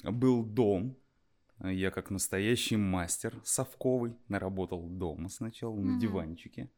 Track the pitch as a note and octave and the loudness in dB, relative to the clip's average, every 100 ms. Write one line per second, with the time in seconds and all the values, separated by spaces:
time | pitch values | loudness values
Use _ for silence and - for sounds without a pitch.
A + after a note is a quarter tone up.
0 | D#2+ A#2+ C3 B2 A2+ G#2+ G#2+ F#2+ B2+ C3 | -4 2 4 4 2 4 4 4 0 -6
1 | _ _ _ _ _ - F#2 F#2 F#2+ F#2+ | _ _ _ _ _ -8 -2 0 0 -2
2 | - G2 - F#2+ G#2 A#2+ - A2 G2 F#2 | -4 -4 -2 0 2 2 2 2 4 2
3 | E2+ - A2+ A#2+ - - B2+ - C3 B2+ | 0 -2 -4 -6 -2 -2 -2 -2 2 2
4 | A#2 A#2 - G2 F#2 F#2+ F2+ F2+ E2+ F#2 | 0 -6 -4 -2 -2 -2 -4 -4 -6 -4
5 | F2 D#2 F2+ - A2+ - A2+ G#2+ G2 - | -4 -4 -6 -6 -8 -6 -6 -2 0 2
6 | A2+ F#2+ D#2+ E2 - - - | 2 0 -2 -8 -12 -12 -12